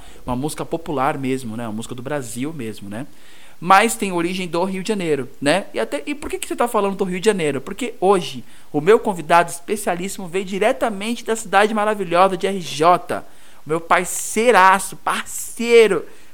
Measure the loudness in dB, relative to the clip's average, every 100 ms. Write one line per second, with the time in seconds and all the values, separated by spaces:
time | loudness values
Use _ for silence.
0 | -10 -10 -6 -4 -4 -4 -6 -6 -4 -2
1 | 0 0 -2 -4 -4 -8 -6 -8 -8 -10
2 | -6 -6 -6 -8 -8 -6 -10 -10 -10 -10
3 | -10 -14 -14 -14 -14 -4 4 6 6 0
4 | -2 0 0 -2 -2 -2 -2 -2 -2 -2
5 | 0 0 -2 -2 2 2 0 -4 -4 -4
6 | -6 -8 -8 -6 -4 -2 0 2 0 0
7 | -2 0 0 2 0 -2 -6 -6 -8 0
8 | 4 4 2 -8 -12 -14 -6 0 6 6
9 | 4 -4 4 4 4 -2 -4 -4 -2 -2
10 | -4 -8 -6 -6 -4 0 2 2 -2 -2
11 | -4 -4 -4 -4 0 4 4 2 0 0
12 | 0 4 4 2 -2 -4 -6 2 4 4
13 | 2 -6 -8 -14 -14 -12 -6 -4 2 2
14 | 2 -4 -4 2 6 8 8 6 2 -6
15 | -4 -4 -4 -10 -10 -4 6 8 8 4
16 | -4 -12 -16